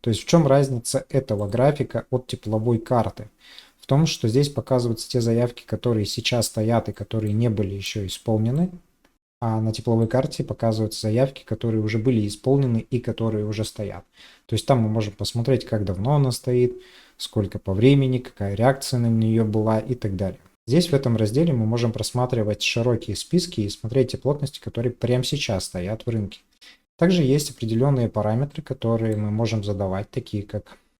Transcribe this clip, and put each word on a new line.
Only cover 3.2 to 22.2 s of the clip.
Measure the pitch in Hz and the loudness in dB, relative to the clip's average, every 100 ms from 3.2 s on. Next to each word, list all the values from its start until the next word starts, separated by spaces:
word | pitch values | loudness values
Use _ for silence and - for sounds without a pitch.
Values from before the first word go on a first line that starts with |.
| 110 _ - - - _ | -18 _ -20 -20 -20 _
В | - | 0
том, | 135 160 | 2 2
что | - 113 | 0 2
здесь | 127 143 | 2 2
показываются | 143 - 127 120 110 - | -2 0 0 0 -4 -4
те | 127 | -2
заявки, | 117 117 120 - - | 2 2 0 -4 -8
которые | 110 123 110 98 | -4 0 0 0
сейчас | - - 123 110 | -4 -2 0 -2
стоят | - 110 117 110 | 0 2 2 0
и | |
которые | - 104 113 107 | -10 -6 -4 0
не | 104 120 | 0 0
были | 107 98 | 0 -2
ещё | 98 95 110 95 | -4 -8 -6 -6
исполнены, | - - 110 113 139 180 180 _ _ _ _ _ _ | -6 -2 0 2 0 -2 -4 _ _ _ _ _ _
а | 117 110 | -2 0
на | 110 | -2
тепловой | 110 123 113 110 | -2 0 2 2
карте | 123 - - | 0 0 -4
показываются | - 107 113 107 110 - | -8 -2 -2 0 -2 -2
заявки, | 110 113 135 - | -2 2 0 -2
которые | - 110 113 110 | -8 -4 -2 0
уже | 107 110 | 0 0
были | 117 117 104 | 2 2 0
исполнены | 104 131 139 135 113 - | -2 0 2 2 0 -2
и | 120 | -4
которые | 120 107 113 107 104 | -4 -2 -2 -2 -4
уже | 107 | -4
стоят. | 107 - 101 90 - _ - - - | -6 -6 -10 -10 -16 _ -20 -20 -4
То | |
есть | 113 - | -4 2
там | 131 | 2
мы | 110 | 2
можем | 110 107 | 0 -2
посмотреть, | - 107 120 120 123 - | -4 -6 -2 0 0 0
как | 139 98 | -4 -2
давно | 95 113 147 | -2 0 2
она | 131 | 2
стоит, | 117 - 123 123 123 - - - _ | -2 0 2 2 0 -18 -20 -20 _
сколько | - 110 98 - | -6 -4 -4 -6
по | - | -4
времени, | 95 127 143 135 127 | 4 6 6 4 0
какая | - - 98 101 | -4 -6 -6 2
реакция | 123 131 - 123 | 2 2 -2 0
на | 117 | 2
неё | 113 110 110 107 | 2 4 2 2
была | 107 107 110 | 2 2 0
и | 120 123 | 0 -4
так | 110 95 | -4 -2
далее. | 98 - _ _ - | -4 -6 _ _ 0
Здесь | 151 175 | 2 4
в | |
этом | 139 131 110 | 2 2 2
разделе | 107 120 170 | 2 2 2
мы | 127 110 | 2 0
можем | 117 117 | 0 0
просматривать | - - 123 | -2 -4 -2